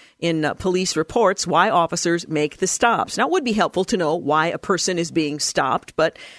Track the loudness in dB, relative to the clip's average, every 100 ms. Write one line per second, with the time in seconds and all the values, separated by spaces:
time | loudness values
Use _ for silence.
0 | -20 _ -2 0 -2 -2 0 0 0 -2
1 | -2 2 2 2 0 2 4 4 2 0
2 | -2 -2 -2 -2 -2 -2 -4 0 2 2
3 | -2 -2 0 0 0 0 0 0 -2 0
4 | 0 0 0 2 0 -2 -2 -2 0 -2
5 | -2 -2 -2 -2 -4 0 0 -2 -4 0
6 | 0 -2 -14